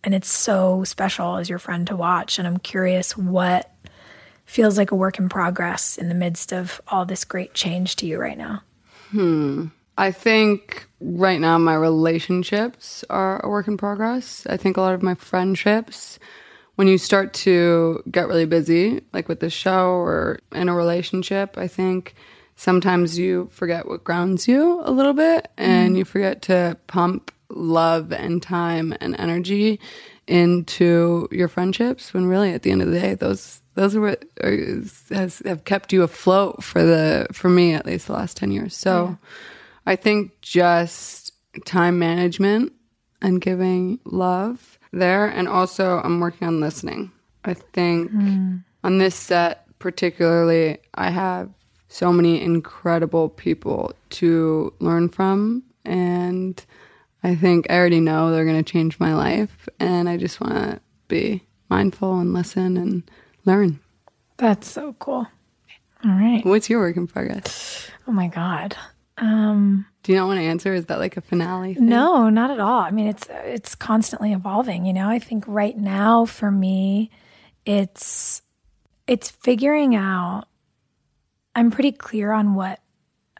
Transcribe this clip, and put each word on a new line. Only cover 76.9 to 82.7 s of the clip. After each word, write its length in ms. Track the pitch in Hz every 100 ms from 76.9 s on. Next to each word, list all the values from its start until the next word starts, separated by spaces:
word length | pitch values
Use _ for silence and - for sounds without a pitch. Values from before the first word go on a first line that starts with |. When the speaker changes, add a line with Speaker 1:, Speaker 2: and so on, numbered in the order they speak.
| 196 220 _ _ _ _ _ -
Speaker 1:
it's, 720 | 202 190 - - - - - _ _ _ _ _ _ -
it's 240 | 247 -
figuring 640 | - - 240 277 302 277
out, 500 | 220 190 185 175 190 - _ _ _ _ _ _ _ _ _ _
I'm 160 | 233 233
pretty 220 | 214 277
clear 400 | - - 220 208
on 220 | 220 208
what 260 | 190 190